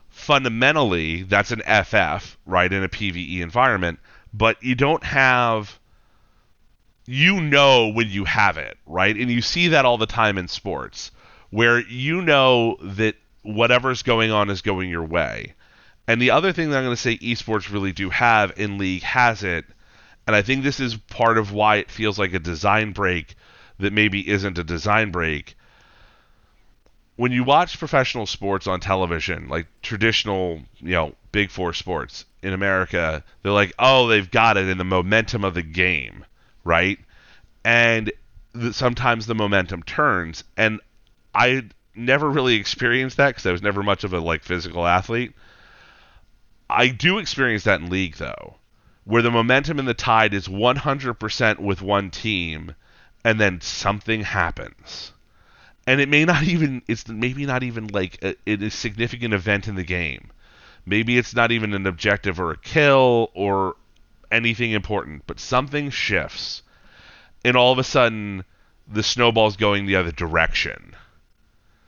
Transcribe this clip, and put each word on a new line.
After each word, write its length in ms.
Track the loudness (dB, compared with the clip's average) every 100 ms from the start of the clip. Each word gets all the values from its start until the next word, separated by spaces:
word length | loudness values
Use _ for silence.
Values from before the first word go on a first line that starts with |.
| -20
fundamentally, 1120 | -10 0 0 2 2 2 4 2 0 -2 -6
that's 280 | 0 0 0
an 100 | -2
F 280 | 0 2 2
F, 460 | 2 0 -2 -8 -18 -2
right, 260 | 2 2
in 100 | 0
a 60 | -4
P 220 | -4 -6
V 280 | -6 -8 -8
E 40 |
environment, 560 | -4 0 2 2 -2 -4 _ -20 _
but 300 | 0 0 0
you 120 | -2
don't 300 | 0 0 0
have, 760 | -2 2 4 4 2 0 -4 -14 _ _ _ _ _ _ _ _ _ _ _ _
you 360 | -8 0 2 2
know 480 | 4 6 8 8 6
when 200 | 2 0
you 160 | -2
have 320 | -2 2 2 2
it, 220 | -6 -14 -6
right? 280 | 0 2
And 160 | 2 0
you 120 | 0
see 260 | 0 0 2
that 160 | 4
all 140 | 4 2
the 80 | 0
time 320 | 0 0 0
in 100 | -4
sports, 640 | -8 -8 -8 -8 -14 -18 -18 -20 -20 _
where 280 | 2 4 4
you 420 | 0 -6 -4 -2
know 560 | 4 6 6 6 4 -2
that 360 | -6 -2 -2 -2 _ _
whatever's 600 | -6 2 4 4 2 -2
going 280 | 0 2 2
on 180 | 2 0
is 140 | -2
going 260 | -4 -4 -2
your 160 | -4
way. 500 | -2 -2 -2 -4 -14 -18 _ _ _ _ -2
And 140 | 2
the 80 | 4
other 220 | 4 2
thing 180 | 0 0
that 80 | 0
I'm 60 |
gonna 120 | -2 -2
say 220 | -2 -4
esports 520 | -4 -6 -2 -4 -4
really 220 | -4 -4
do 160 | -4 -4
have, 480 | 0 4 4 2 -2
and 200 | -6 -2
League 240 | -2 -4
has 400 | -2 2 2 2
it, 220 | -4 -6 -8 -16 _ _ _ _ 0
and 80 |
I 80 | 0
think 220 | 2 0
this 160 | 0 -2
is 160 | -4 -6
part 400 | -10 0 2 2
of 160 | 0
why 240 | 2 2 2
it 140 | 0
feels 280 | -4 -4 -2
like 140 | -2
a 60 | -2
design 540 | -4 -4 0 0 -2
break 440 | -2 -2 -2 -6 -16 _ -20 -20 -6
that 140 | -2
maybe 340 | 2 2 0 -2
isn't 320 | -2 -2 -6
a 60 |
design 460 | -6 -6 0 0 0
break. 440 | -2 -4 -4 -8 -20 _ _ _ _ -20 _ _ _ _ _ _ _ _ _ _
When 160 | -4 0
you 140 | 0
watch 340 | 4 4 2 -4
professional 480 | -2 0 0 -2 -6
sports 400 | -6 -2 -2 -2
on 140 | -4
television, 680 | -2 0 0 -2 -4 -6 -6
like, 180 | -6 -8 _
traditional, 800 | -10 -2 0 0 -2 -2 -4 -6 -12 -14
you 140 | -4
know, 220 | -2 -2 -6 _
Big 200 | -4 -4
Four 220 | -4 -6
sports 520 | -6 -6 -6 -8 -14 -20 _
in 100 | -8
America, 720 | -2 0 0 0 -2 -2 -4 -10 _
they're 100 | 0
like, 220 | 2 2 2
"Oh, 300 | 4 6 6
they've 220 | 4 2
got 260 | 2 4 4
it 120 | 0
in 100 | -2
the 60 |
momentum 600 | 0 0 2 0 0 -2
of 100 | -4
the 80 | -4
game," 640 | -4 -2 0 0 -6 -16 -20 _ _ _
right? 340 | 0 2 2 -2 -10 _ _ -20 _ _
And 480 | 0 4 4 2 -2 -8 -14 -20 -18 -6
th-, 160 | -6
sometimes 520 | -2 -2 0 0 0 -2
the 80 |
momentum 480 | -2 2 2 0 -6
turns, 600 | -8 -2 0 0 -4 -10 -10 -2
and 240 | -2 -2 -10 _ _ _ _
I 300 | 2 2 2 -4 _ _
never 340 | -6 0 0 2
really 280 | 0 2 2
experienced 640 | 0 -2 0 0 -2 2
that 160 | 0
'cause 120 | 0 -2
I 60 |
was 100 | -2
never 200 | -2 -2
much 220 | 0 -2
of 80 | -2
a, 80 | -4
like, 220 | -2 -4
physical 440 | -4 -6 -6 -2 2
athlete. 460 | 2 2 -4 -6 -12 -20 _ _ _ -20 _ _ _ _ _ _ _ -4
I 200 | 2 2
do 300 | 2 -2 -2
experience 460 | -4 -2 0 0
that 160 | 0 0
in 100 | 0
League, 260 | -4 -4 -6
though, 400 | -12 -12 -16 -20 _ _ _ _
where 180 | -2 2
the 80 | 4
momentum 480 | 2 4 2 2 -2
and 100 | -4
the 60 |
tide 400 | -2 2 4 4
is 140 | 0 -4
one 280 | 0 0 0
hundred 380 | -2 -4 -4
percent 460 | -6 -6 0 0 0
with 200 | -2 -4
one 300 | 0 0 0
team, 640 | -6 -4 -4 -4 -8 -12 -16 _ _ _ _
and 160 | 0 2
then 200 | 2 0
something 600 | -6 -4 -2 -2 -2 -4
happens. 880 | -2 -2 -2 -4 -12 -16 -20 -18 -18 -20 _ _ _ _ _ _ 0
And 120 | 2
it 80 | 4
may 160 | 4
not 180 | 4 2
even, 400 | 2 2 0 -2 -4
it's 180 | -6 -6
maybe 400 | -4 -4 -4 -4
not 160 | -4
even, 240 | -4 -6 -6
like, 300 | -4 -4 -4
a, 120 | -8 -6 -4
a 240 | -2 -2
significant 640 | -6 -6 -4 -6 -4 -2
event 340 | -2 0 -2 -2
in 80 | -6
the 80 |
game. 460 | -6 -6 -6 -8 -16 -20 _ _ -20 -20
Maybe 320 | -4 -2 2 0
it's 180 | 0
not 180 | 0 0
even 220 | 0 -2
an 120 | -2 -4
objective 540 | -2 0 0 -2 -4
or 100 | -4
a 60 | -6
kill 760 | -4 2 4 6 6 4 0
or 420 | -2 0 0 0 -4 _ _ _ _ _
anything 420 | -2 0 0 -2
important, 500 | -2 -2 -4 -6 -10 -14
but 100 | -14
something 520 | -4 -2 -2 -4 -6
shifts, 720 | -6 -2 -2 -2 -8 -12 -14 -18 _ _ -20 -20 -20 _ -4
and 120 | 0 4
all 160 | 4
of 60 | 4
a 60 |
sudden, 600 | 0 2 2 0 -6 -8 -10 _ _ _ -8
the 160 | -4
snowball's 520 | -2 2 2 2 0 0
going 300 | -2 0 0
the 100 | 0
other 160 | -2
direction, 840 | -4 -2 0 0 -2 -6 -10 -18 -20 -20 _ _ _ _ _ _ _